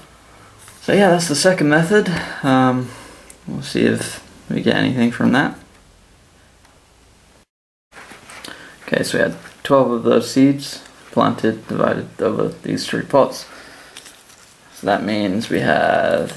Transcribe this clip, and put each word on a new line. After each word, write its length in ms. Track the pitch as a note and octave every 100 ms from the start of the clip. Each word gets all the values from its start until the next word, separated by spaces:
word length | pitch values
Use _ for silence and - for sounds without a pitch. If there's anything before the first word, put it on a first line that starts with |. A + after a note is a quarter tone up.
| - - - - - - - -
So 100 | -
yeah, 180 | F#3+ G3
that's 180 | E3+ E3+
the 80 | C#3+
second 340 | F#3 F3+ D3
method. 400 | D3+ E3 G#3 F#3+ E3 - -
Um, 480 | C#3+ C3 C3 B2+ B2 - - - - - -
we'll 160 | C#3+
see 220 | - A#2+
if 380 | A2+ A2+ - - - - -
we 100 | -
get 140 | A2+
anything 360 | G#2+ G#2+ B2 A#2+
from 220 | A#2 A#2+
that. 240 | B2 D#3 - - - _ _ _ _ _ _ _ _ _ _ _ _ _ _ _ _ _ _ _ _ _ - - - - - - - - - -
Okay, 180 | -
so 120 | - -
we 60 |
had 140 | - - - -
twelve 280 | - C#3 A#2+
of 120 | A#2
those 280 | A#2 A#2+ A2+
seeds 520 | C3+ C#3 C#3+ - - - - -
planted, 540 | A#2+ A2 A2+ A2 A2+ -
divided 520 | A2 - - A2+ -
over 280 | G#2 A2 -
these 380 | - - G#2+ -
three 180 | A2+
pots. 420 | - C#3 - - - - - - - - - - - - - - -
So 120 | - -
that 160 | G2
means 440 | G2 G#2+ G2+ F#2+ -
we 120 | -
have, 720 | - D#2 E2 - - - -